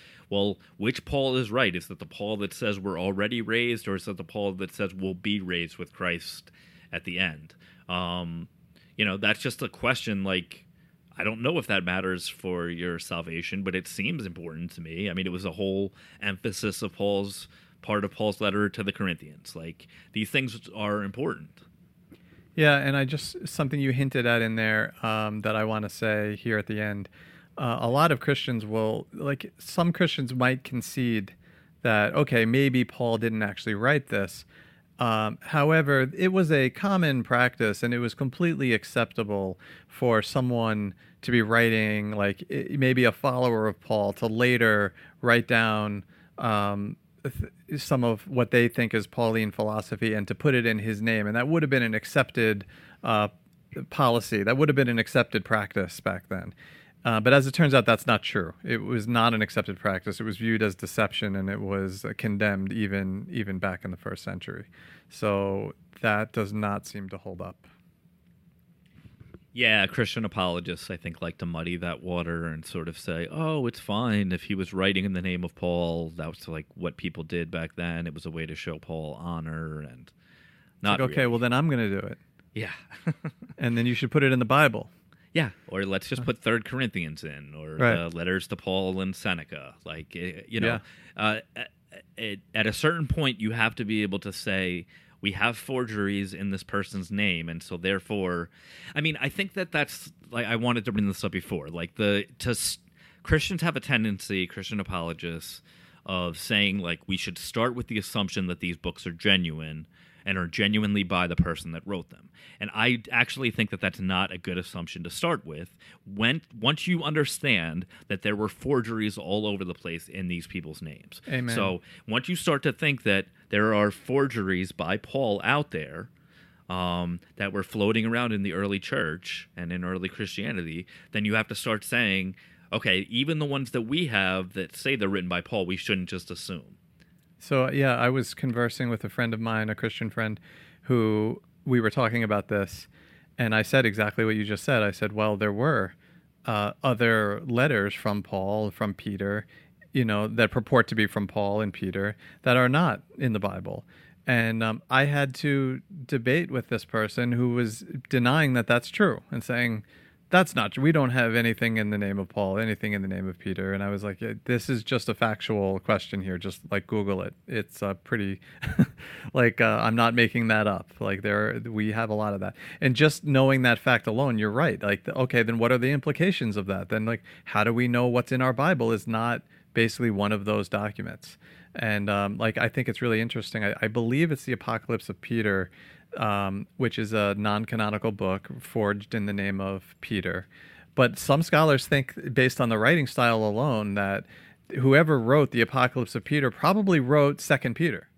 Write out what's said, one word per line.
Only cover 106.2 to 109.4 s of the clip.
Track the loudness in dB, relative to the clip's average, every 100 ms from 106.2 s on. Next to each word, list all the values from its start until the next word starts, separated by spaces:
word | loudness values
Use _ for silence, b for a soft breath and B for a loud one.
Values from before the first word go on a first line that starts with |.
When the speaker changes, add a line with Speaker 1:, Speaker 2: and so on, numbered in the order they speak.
| -2 -6
Speaker 1:
saying, | 0 4 4 2
like, | -2 -6 -4
we | -4
should | -4 -10
start | -6 -2 0
with | -2 -6
the | -6
assumption | -4 -4 -2 -2 -4
that | -4
these | -6 -6
books | -8 -8
are | -10
genuine | -2 4 4